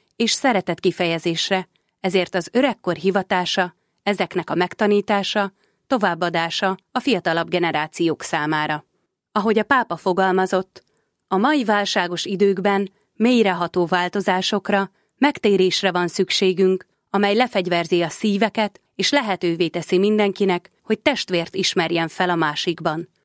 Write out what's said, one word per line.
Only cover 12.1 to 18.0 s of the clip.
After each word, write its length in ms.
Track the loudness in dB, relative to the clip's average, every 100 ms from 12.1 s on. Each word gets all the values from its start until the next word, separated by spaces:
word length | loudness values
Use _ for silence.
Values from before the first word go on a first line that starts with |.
| -4 -6
időkben 680 | 2 2 2 2 0 -2 _ _
mélyreható 720 | -2 2 4 4 2 -2 -2 0
változásokra, 1080 | 0 0 -2 0 0 0 -2 0 0 -2 _ _ _
megtérésre 760 | 0 2 2 4 4 2 0
van 160 | 0 0
szükségünk, 800 | 0 -2 0 0 4 2 2 -4 _ _
amely 260 | 0 2 2
lefegyverzi 640 | 2 0 0 0 2 0